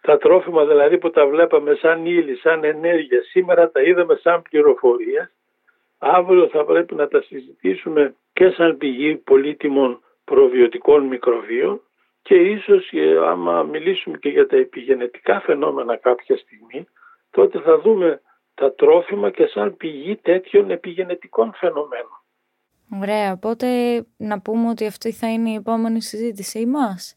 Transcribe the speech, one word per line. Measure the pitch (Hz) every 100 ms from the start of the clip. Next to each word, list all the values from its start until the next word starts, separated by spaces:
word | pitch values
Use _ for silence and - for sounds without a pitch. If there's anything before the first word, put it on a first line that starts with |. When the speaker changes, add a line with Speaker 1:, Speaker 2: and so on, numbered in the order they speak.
Speaker 1:
Τα | - 147
τρόφιμα | 156 180 180 160 147
δηλαδή | 147 143 175
που | 165
τα | 165 143
βλέπαμε | 151 170 156 147 143
σαν | 160 165 165
ύλη, | 175 151 123
σαν | 160 160
ενέργεια, | 151 156 170 165 143 123
σήμερα | - 185 180 170 165
τα | 139
είδαμε | 143 180 170 147
σαν | 170 170
πληροφορία. | - 151 147 127 127 120 113 139 - _ _ _ _ _ _ _
Αύριο | 139 180 180 180 160
θα | 156 151
πρέπει | 165 - 160
να | 147
τα | 147
συζητήσουμε | - 143 127 _ 185 185 165 156 139 _ _
και | - 185
σαν | 175 170 139
πηγή | 147 123 151 147
πολύτιμων | - 135 143 147 147 139 131 120 _ _
προβιωτικών | - 135 135 127 120 120 - 147
μικροβίων | 135 127 - 113 104 120 160 214 _ _ _ _
και | - 185
ίσως, | 180 208 196 196 185
ε, | 160 156 160 165
άμα | 175 175 170
μιλήσουμε | 151 156 165 185 - 151
και | 147
για | 147 135
τα | 135
επιγενετικά | 127 - 120 127 123 - - 196
φαινόμενα | - 143 151 139 120 113
κάποια | 127 127 _ -
στιγμή, | _ 107 113 127 180 _ _ _ _
τότε | - 196 -
θα | 156 160
δούμε | 170 208 170 139 _ _ _
τα | - 135
τρόφιμα | - 147 170 170 202 202
και | 190 156
σαν | 202 208 185
πηγή | 165 143 156 220
τέτοιων | - 185 185 202 196
επιγενετικών | 175 185 170 180 175 - - 226 -
φαινομένων. | 180 143 147 120 120 - _ _ _ _ _ _ _ 196
Speaker 2:
Ωραία, | 196 214 202
οπότε | 185 220 233 254 247 240 240 226 _
να | 214 208
πούμε | - 226 233
ότι | 226 214
αυτή | - 226
θα | 214 226
είναι | 226 226
η |
επόμενη | 214 208 226 226 226
συζήτησή | 220 214 233 202 190 220 233
μας. | 294 240 180 -